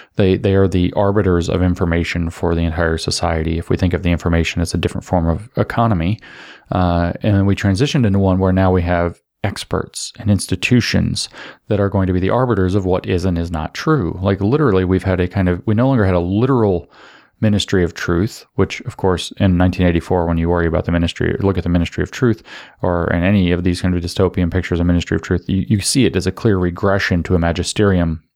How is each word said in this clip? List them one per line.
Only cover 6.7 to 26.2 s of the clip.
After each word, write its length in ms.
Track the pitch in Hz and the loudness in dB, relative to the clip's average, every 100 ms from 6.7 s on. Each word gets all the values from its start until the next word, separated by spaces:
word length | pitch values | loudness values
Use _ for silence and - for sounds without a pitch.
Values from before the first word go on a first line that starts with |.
uh, 400 | 92 90 87 87 - | 0 2 2 0 -2
and 140 | 107 101 | 0 2
then 100 | 98 | 2
we 80 | |
transitioned 520 | 98 104 92 147 151 113 | 0 0 0 0 0 2
into 120 | 98 | 2
one 220 | 98 92 | 2 2
where 120 | 95 | 2
now 200 | 92 95 | 2 4
we 100 | 92 | 2
have 380 | 85 87 85 - _ _ | 2 0 -2 -4 _ _
experts 680 | 101 - - 85 - - - - | -8 -6 -6 -6 -6 -10 -12 -6
and 120 | 104 | 0
institutions 1000 | 101 - 127 - 123 - 95 85 87 - - - - - | 0 0 -6 0 0 2 0 -2 -4 -8 -12 -20 -14 -4
that 120 | 101 | -2
are 80 | 101 | 0
going 200 | 98 92 | 0 0
to 40 | |
be 80 | 92 | 0
the 80 | 92 | 0
arbiters 460 | 117 127 101 92 | 0 0 2 2
of 100 | 101 | 0
what 220 | 92 92 - | 0 -2 0
is 180 | 92 | -2
and 140 | 92 85 | 0 -2
is 120 | 85 | -2
not 220 | 82 78 | -6 -8
true. 460 | - - 156 85 90 | -6 0 0 0 -2
Like, 200 | 92 98 | -2 0
literally, 440 | 98 143 147 95 | 0 2 2 2
we've 200 | 92 92 | 2 2
had 160 | 95 90 | 2 0
a 80 | 90 | 0
kind 200 | - 90 | 0 0
of, 140 | 87 | 0
we 100 | - | 0
no 120 | 107 131 | 0 2
longer 180 | 135 | 2
had 100 | 95 | 2
a 60 | 90 | 2
literal 680 | 87 98 127 131 107 90 - - - - _ - | 0 0 2 2 2 0 -4 -20 -20 -20 _ -2
ministry 440 | 110 104 - 98 | 0 0 0 0
of 100 | 85 | 0
truth, 500 | - - 85 104 - - | -2 -2 0 -2 -6 -8
which, 260 | - 95 - | -2 -2 -4
of 160 | - - | -12 -4
course, 360 | 95 90 - - | -2 -2 -4 -2
in 200 | 101 87 | 2 4
nineteen 300 | 90 87 90 | 2 2 2
eighty-four, 400 | 85 - 90 85 | 0 0 0 0
when 120 | 82 | 0
you 100 | 85 | 0
worry 180 | 87 82 | 0 0
about 200 | 82 - | 0 0
the 60 | |
ministry, 440 | 85 85 - 82 - | 0 -2 -2 -2 0
look 180 | 98 92 | 0 0
at 60 | |
the 60 | 87 | 0
ministry 340 | 87 85 - | 0 0 -4
of 80 | 80 | -6
truth, 320 | - 127 110 - - - - | 0 0 0 -6 -20 -20 -6
or 240 | 90 87 85 | -2 -2 0
in 100 | 87 | 0
any 300 | 87 101 87 | 2 2 2
of 100 | 87 | 2
these 180 | 90 87 | 0 0
kind 140 | 92 | 0
of 80 | 87 | -2
dystopian 480 | 87 - 92 - 87 | -2 0 0 0 0
pictures 300 | 92 85 85 | 0 -2 0
of 60 | 85 | 2
ministry 280 | 87 - | 0 0
of 80 | 87 | -2
truth, 260 | - 90 - | -2 -4 -2
you, 160 | 95 - | -2 0
you 120 | 107 | 0
see 240 | - - | 0 2
it 120 | 107 | 2
as 100 | 82 | 2